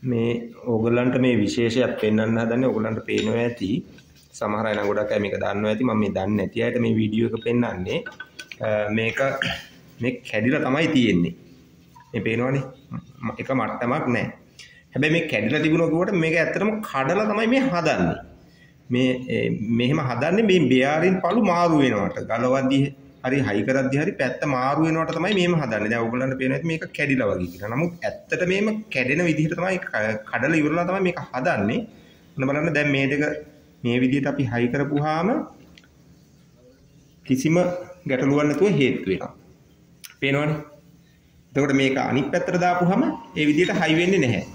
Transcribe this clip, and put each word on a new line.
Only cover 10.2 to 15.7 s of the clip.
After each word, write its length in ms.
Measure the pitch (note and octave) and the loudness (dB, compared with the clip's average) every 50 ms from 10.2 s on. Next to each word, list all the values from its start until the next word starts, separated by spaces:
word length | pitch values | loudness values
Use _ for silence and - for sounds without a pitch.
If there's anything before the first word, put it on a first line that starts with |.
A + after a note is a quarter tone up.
කැඩිලා 440 | - - - G#2+ G#2+ B2 C#3 D3 B2+ | -10 -6 -4 0 0 2 2 2 0
තමයි 220 | B2+ C3+ D3 E3 D#3 | 0 0 0 0 2
තියෙන්නේ. 460 | D3+ C3 A#2+ A2 G2 F2 E2+ E2 - - - - - - - - - - - - - - - _ | 2 4 4 4 4 2 2 0 -2 -8 -16 -20 -20 -20 -20 -20 -20 -20 -20 -20 -20 -20 -20 _
මේ 140 | - A#2+ | -8 -4
පේනවනේ. 420 | G2 A2+ A2 A2+ A#2+ C3 C#3 C#3 C3+ - - - - - - - - - - - | -2 -2 -2 0 0 0 -2 -2 -4 -6 -12 -20 -20 -14 -14 -14 -14 -14 -18 -10
ම-, 160 | - A2+ - - | -8 -8 -8 -8
එක 100 | A#2+ - | -6 -4
මට්ටමක් 540 | C3+ C3 A2 G#2+ - - A#2+ A#2+ B2+ D#3 D3+ C3 | -2 -2 -2 -2 -4 -4 -4 -2 -2 -2 -2 -2
නැහැ. 200 | A#2+ A2 - - - - - - _ - - - - - _ _ | 0 0 -2 -4 -8 -12 -20 -20 _ -20 -20 -20 -20 -20 _ _
හැබැයි 260 | - C3+ C#3 D#3 D#3 | -4 0 2 2 2
මේ 120 | E3+ D#3+ - | 2 0 0
කැඩිලා 320 | - A2 G#2 A2+ C#3 D#3 | -2 -2 0 0 0 0
තිබුණා 280 | D#3+ D#3+ | 2 2